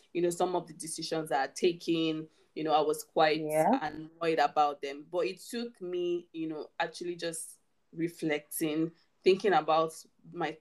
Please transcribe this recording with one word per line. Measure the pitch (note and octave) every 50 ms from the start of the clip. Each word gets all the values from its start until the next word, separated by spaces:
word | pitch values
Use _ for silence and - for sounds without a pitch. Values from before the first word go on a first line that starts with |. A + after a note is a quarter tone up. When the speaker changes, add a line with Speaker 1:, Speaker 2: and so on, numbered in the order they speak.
| - _ -
Speaker 1:
you | F3
know, | F3 F3
some | E3+ - F3+ F#3 F3+
of | F3 E3 E3+
the | D3+
decisions | - - D#3+ - - D#3+ - E3 D#3+ D#3 D#3+ D#3
I | C#3
had | C#3 C#3 -
taken, | - - F3+ E3+ E3+ - E3+ E3 D#3+ D#3+ D#3+ D#3 D#3 D#3 - _ _ _ _ _
you | D#3+ D#3
know, | D#3 D3
I | D#3
was | D3+ D3+ D3+ - -
quite | - _ E3+ D#3+ D#3 D3+ D#3+
Speaker 2:
Yeah. | D#3 D3+ D3+ D#3 D#3+ F#3 B3 C#4 D#3
Speaker 1:
annoyed | D3+ D3+ D3+ D#3 D#3 - - E3 E3 D#3+ D#3
about | C#3+ D3 - D3+ D3 D3 C#3 -
them. | - C#3 C#3 C#3+ D3+ D#3+
But | F3 F3+ E3 -
it | F#3+ -
took | - - - A#3 A#3 A#3 A#3 _
me, | F#3 F3 F3+ F3+ F3 F3 F3 F3 - - -
you | E3 D#3+ D#3+
know, | D#3 D3+ - - _ -
actually | E3+ E3 - - F3+ F3 F3 E3+
just | E3+ E3+ E3 E3 - - - - _ _ _ _ _ _ -
reflecting, | E3 E3 E3 - - - D#3 D3 D3 - _ - - E3 D#3 D3+ D#3+ D#3+ E3 - _ _ _ _ _ -
thinking | F#3+ F#3+ F#3+ - G#3 F3+
about | D3+ D#3 E3 D#3 D#3+ D#3+ D#3+ - - - - _ _ - D#3+ E3
my | F3 E3 D3 D#3 D#3+